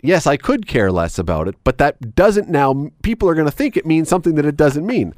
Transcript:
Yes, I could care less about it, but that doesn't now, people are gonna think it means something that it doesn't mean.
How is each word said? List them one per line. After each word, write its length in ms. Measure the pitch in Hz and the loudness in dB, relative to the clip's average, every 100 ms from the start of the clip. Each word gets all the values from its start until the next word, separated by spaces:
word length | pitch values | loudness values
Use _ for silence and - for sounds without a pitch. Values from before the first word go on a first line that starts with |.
Yes, 240 | 135 180 | 2 2
I 120 | 151 143 | 2 -2
could 280 | - 277 | 0 -4
care 260 | - 131 101 | -2 0 2
less 280 | 92 85 - | 0 -2 -4
about 300 | 87 82 82 | -4 -2 -4
it, 60 | - | -4
but 120 | - 127 | -4 0
that 360 | 143 - 117 | 0 -2 -6
doesn't 320 | 107 196 208 202 | 2 2 2 0
now, 400 | 156 139 135 147 _ | 0 2 0 -4 _
people 260 | 202 226 196 | -6 0 0
are 80 | |
gonna 160 | 160 151 | 2 0
think 240 | - 285 | 0 -2
it 100 | 202 | -2
means 220 | 160 160 160 | 0 0 2
something 280 | 185 175 | 0 2
that 100 | 156 | 0
it 100 | 147 | 0
doesn't 300 | 147 151 139 | 2 2 2
mean. 280 | 180 247 98 | -2 -2 -4